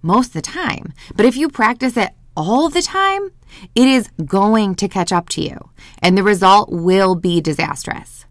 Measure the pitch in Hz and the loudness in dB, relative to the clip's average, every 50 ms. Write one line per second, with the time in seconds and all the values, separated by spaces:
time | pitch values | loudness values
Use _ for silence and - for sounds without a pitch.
0 | - 160 185 233 254 247 - 160 - - - 339 370 247 - - - - - - | 0 2 2 2 2 0 -6 -10 -10 -8 -8 -4 -4 -4 -4 -4 -8 -14 -18 -18
1 | - - - - 208 254 247 262 302 302 - - 226 214 240 226 262 254 247 240 | -20 -12 -2 2 2 2 2 2 -4 -4 -2 -2 -2 -2 -2 -2 -4 -2 -2 -2
2 | 202 - - _ - - - - 156 170 220 262 311 330 - 349 359 - - 381 | -4 -4 -6 _ -20 -14 -8 -6 -4 0 0 2 0 0 0 -2 -4 -4 -2 -2
3 | 392 392 392 392 403 381 _ - _ - - - - - _ - 254 262 269 262 | 0 0 0 -2 -6 -10 _ -18 _ -20 -20 -20 -20 -6 _ 4 4 4 4 2
4 | 208 - - - 165 139 - 196 196 208 220 220 214 196 185 - 202 190 - 196 | 0 -2 -8 -10 -8 -2 0 2 2 4 2 2 2 0 -2 -4 -6 -4 -2 -4
5 | 170 - 190 175 170 - - - 160 - - - - - _ - - - - - | -2 0 -2 -2 -2 -4 -8 -6 -6 -8 -8 -14 -20 -20 _ -20 -20 -20 -14 -2
6 | - 175 185 196 190 208 208 180 185 190 196 208 208 - - 170 165 180 185 190 | 0 2 2 4 4 2 2 4 4 6 6 6 4 0 -6 -4 0 2 2 4
7 | 196 190 185 170 170 180 170 170 151 156 151 - 160 147 - - - - - - | 4 2 0 0 -2 0 -2 0 -2 -2 -4 -4 -4 -6 -6 -8 -8 -10 -10 -10
8 | - - - - - - | -12 -18 -20 -20 -20 -20